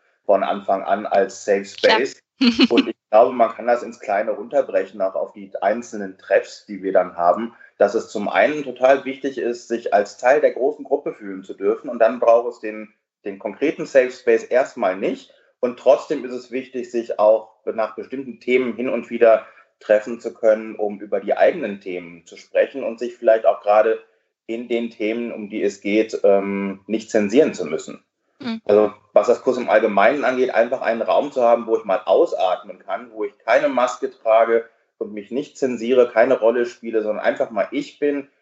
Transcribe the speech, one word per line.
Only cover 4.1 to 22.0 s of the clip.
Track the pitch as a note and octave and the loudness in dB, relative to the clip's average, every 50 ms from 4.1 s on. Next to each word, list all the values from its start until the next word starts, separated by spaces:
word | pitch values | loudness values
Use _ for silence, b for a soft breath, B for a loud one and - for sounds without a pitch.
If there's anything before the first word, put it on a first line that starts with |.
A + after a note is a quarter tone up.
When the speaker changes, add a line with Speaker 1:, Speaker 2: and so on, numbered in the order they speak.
| G2+ G2+ A2 - | -2 -2 -2 -2
Speaker 1:
runterbrechen, | G2+ G2+ G#2+ A#2 D3 C#3+ C3 - G2 F#2+ F#2+ G2 - G#2 | -4 -6 -8 -4 -2 -2 -2 0 -2 -2 -2 -4 -4 -4
auch | F#2+ F#2+ - | -4 -4 -2
auf | - E2+ - | -4 -6 -8
die | - G#2 G2 F#2+ - - | -8 -14 -16 -14 -8 -4
einzelnen | F#2+ G2 G#2+ A#2 A#2 - - G#2 G2+ F#2+ F#2+ - | -2 -2 -2 -2 -4 -10 -10 -10 -10 -10 -12 -14
Treffs, | - - G2 A2+ - - - - _ | -2 0 2 2 2 -2 -8 -20 _
die | - G#2 F#2+ F#2 | -14 -12 -8 -4
wir | F#2+ | 0
dann | F#2+ F#2 F2+ F2+ - | 2 2 2 0 -2
haben, | F2 E2+ F2 F2 G#2 A#2 A2+ b b b b b - | 0 2 2 2 2 -2 -8 b b b b b 0
dass | G#2+ G2 G2+ | 0 0 0
es | A2+ G#2 - | -2 -6 -6
zum | - G#2+ G#2 - | -6 -6 -6 -2
einen | - F#2 G#2 C3 D3+ D3+ C#3 | 2 2 2 2 2 -2 -8
total | C3 B2 - B2+ C3 C#3 C3+ B2+ | -10 -4 0 2 4 4 2 0
wichtig | C3 C3+ C3+ - C#3 C3+ A#2+ | -4 -10 -8 -8 -8 -6 -4
ist, | - A#2 A#2+ - - - | -4 -4 -4 -6 -6 -6
sich | A#2+ A2+ - - - | -6 -6 -2 0 0
als | G2+ G#2 - - - | 0 0 -2 -4 -2
Teil | - B2 C#3 D3+ | 2 2 4 4
der | C#3+ C3 | 2 2
großen | - - A#2+ C#3+ D3 - C#3+ | 0 0 -2 -2 -2 -4 -6
Gruppe | - C3+ - - E3+ - | -6 -6 -4 -4 -8 -12
fühlen | - G#2+ G2 F#2+ G2 G2 | -12 -12 -14 -12 -12 -14
zu | - G2 | -14 -10
dürfen. | - F#2+ G2 A2+ A2+ - C3 | -4 -2 -2 -2 -2 -4 -8
Und | B2 A#2 | -2 2
dann | A2+ A2+ B2+ A#2+ | 2 2 2 2
braucht | A#2+ A2+ A2+ A#2+ B2 A#2+ | 4 4 4 4 4 0
es | A#2+ - | -6 -10
den, | - G#2+ G#2+ G#2+ G#2+ G#2+ _ _ _ _ _ _ - | -10 -12 -12 -12 -14 -16 _ _ _ _ _ _ -12
den | G2+ G2 G2 | -12 -12 -10
konkreten | - G#2+ G2+ - C#3 D#3 - - D#3+ | -10 -12 -6 -4 -2 -2 -2 -4 -4
Safe | - - C#3 B2+ B2+ | 0 2 4 4 2
Space | B2 - - B2 A2+ A2+ - | 0 -4 0 2 2 2 2
erstmal | - A2 B2 C#3 - - B2 G#2+ F#2 F#2 F#2+ | 0 0 0 0 0 -2 -2 -2 -2 -2 -2
nicht. | A2+ D#3+ C4+ - - b b b b b b _ | -2 -4 -4 -6 -10 b b b b b b _
Und | - B2 A#2+ - | -4 -4 -4 0
trotzdem | - B2+ C#3 - - - D#3 C#3 A#2+ | 2 4 4 4 2 -2 -6 -6 -6
ist | B2+ B2 | -8 -10
es | B2 - - | -12 -12 -10
wichtig, | A#2 C3 B2+ - - B2+ A#2+ - | -10 -10 -10 -10 -10 -10 -8 -6
sich | - A#2+ A#2 - - - | -6 -6 -4 -4 0 2
auch | G#2 G#2+ A2 A2 - - _ _ _ | 4 4 4 4 0 -6 _ _ _
nach | A2 G2+ A2 G#2+ G#2 - | -8 -4 -4 -4 -4 -6
bestimmten | - G2+ - - C3 C#3 B2 A#2 - | -10 -12 -10 -10 -10 -10 -12 -14 -10
Themen | - B2 B2+ B2+ C3 A#2+ A2 | -2 0 2 2 2 0 -4
hin | G#2+ B2 C3+ | -6 -6 -4
und | B2+ A#2+ A#2 - | -4 -6 -6 -6
wieder | A#2+ A2+ A#2 A2+ A2 G#2+ B B B B B B _ _ | 0 4 6 6 6 4 B B B B B B _ _
treffen | - - G#2+ G#2+ - B2 A#2+ A2+ | 0 2 2 2 2 -2 -8 -10
zu | - A2+ G2 | -10 -10 -8
können, | - - A2 G#2+ A2 A2 A2 A2 | 0 2 2 2 2 0 -6 -8
um | - G#2+ G#2 G#2 G2+ | -6 -6 -6 -6 -8
über | G#2 G2+ G2+ G2 | -8 -6 -6 -4
die | G2+ G2+ G2+ | -2 -2 0
eigenen | - - - - F3+ C#3 G#2 G2+ G2 | 2 2 2 2 0 -4 -8 -8 -10
Themen | - F#2+ F2+ F2 | -10 -10 -10 -10